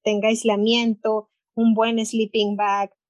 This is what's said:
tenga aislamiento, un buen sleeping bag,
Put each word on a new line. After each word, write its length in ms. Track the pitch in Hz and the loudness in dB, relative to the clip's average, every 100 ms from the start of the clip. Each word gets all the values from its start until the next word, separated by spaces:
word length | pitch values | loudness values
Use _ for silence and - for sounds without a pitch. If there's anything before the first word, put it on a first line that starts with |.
tenga 240 | 214 208 214 | -2 0 0
aislamiento, 1040 | 226 226 202 214 240 233 214 220 214 214 _ _ - | 0 0 0 2 2 0 -2 -4 -4 -6 _ _ 0
un 180 | 226 | 2
buen 320 | 220 226 226 220 | 2 0 -2 -2
sleeping 500 | 226 214 220 208 202 | -2 -2 -2 -2 0
bag, 360 | 208 202 196 _ | 0 -2 -4 _